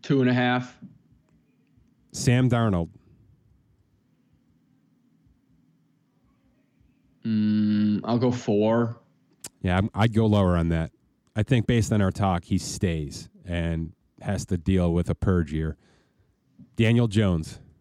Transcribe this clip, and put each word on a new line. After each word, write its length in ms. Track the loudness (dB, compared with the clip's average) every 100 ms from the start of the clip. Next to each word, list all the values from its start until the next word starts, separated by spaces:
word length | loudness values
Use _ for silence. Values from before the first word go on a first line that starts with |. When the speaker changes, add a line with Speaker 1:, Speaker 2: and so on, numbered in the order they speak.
Speaker 1:
Two 200 | 0 2
and 80 | 2
a 40 |
half. 440 | 2 0 -2 -6 -16 -20 -20 _ _ _ _ _ _ _ _ _ _ _
Speaker 2:
Sam 380 | -4 0 2 2
Darnold. 400 | 2 2 0 -2 -10 _ _ _ _ _ _ _ _ _ _ _ _ _ _ _ _ _ _ _ _ _ _ _ _ _ _ _ _ _ _ _ _ _ _ _ _ _ _ _ _ _ _ -4
Speaker 1:
Mm, 760 | -2 0 0 0 0 0 -2
I'll 140 | -2 -2
go 140 | 0
four. 680 | -2 -2 0 2 0 -2 -6 _ _ _ _ -20 _
Speaker 2:
Yeah, 160 | -2 -2
I'm, 120 | -2
I'd 200 | 0 0
go 120 | 2 2
lower 320 | 4 2 2
on 120 | 0
that. 220 | -2 -4 _ _ _ _ -6
I 80 |
think 240 | 0 0 2
based 260 | 0 2
on 80 | 0
our 100 | 0
talk, 320 | 0 -2 -2
he 140 | -2 -4
stays 720 | -4 -4 -4 -2 -6 -12 -18 -20 -8
and 480 | -4 -2 -4 -6 -12 _ _
has 240 | -8 -6 -4
to 100 | -4
deal 340 | 0 2 2
with 180 | 0 -2
a 60 | -2
purge 380 | 2 2 0
year. 240 | -2 -4 -6 _ _ _ _ _ _ _ _ -18 0
Daniel 320 | 2 4 2
Jones. 520 | 2 2 0 -4 -14 -20 _